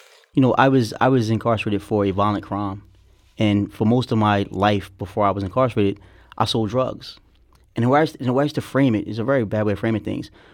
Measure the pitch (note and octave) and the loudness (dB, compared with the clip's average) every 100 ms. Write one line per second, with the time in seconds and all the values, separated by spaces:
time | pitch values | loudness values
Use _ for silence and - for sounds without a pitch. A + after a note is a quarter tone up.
0 | - - _ - B2+ - C3+ C3+ A2+ - | -20 -20 _ 2 2 4 4 4 2 0
1 | B2+ C3 A2 A2+ A#2 A2 - G2+ - G#2+ | 2 2 2 0 0 -2 0 -4 0 0
2 | G2+ F#2+ G#2 G#2 - G2+ G2+ G2+ - _ | 0 0 0 -2 -4 -6 -6 -10 -16 _
3 | _ _ _ - G#2+ G#2 G2 - G#2+ B2 | _ _ _ -2 0 2 -2 -2 0 2
4 | B2 A2+ G#2+ G2+ G2 F#2 G#2 G#2 - - | 0 0 2 2 -2 0 0 0 -4 -12
5 | G2 - G2+ G2 G2 B2+ B2+ A2+ G2 - | -10 -2 0 0 -4 0 0 2 0 -2
6 | - - - - A2+ B2 G#2+ B2 B2 - | -10 -20 -14 -4 -2 -2 -2 -2 -4 -6
7 | - - _ _ _ _ _ - A#2 C#3 | -14 -20 _ _ _ _ _ -2 2 2
8 | D#3 - B2 B2+ D3 - - C3 C#3 G#2+ | 2 -2 -2 0 0 -4 -4 0 2 2
9 | - G#2+ A2+ C#3 G#2 G#2+ G#2+ G2 A2+ A2 | -2 -6 -2 0 0 0 0 0 -2 -2
10 | G2+ G#2 - - - | -4 -8 -8 -16 -20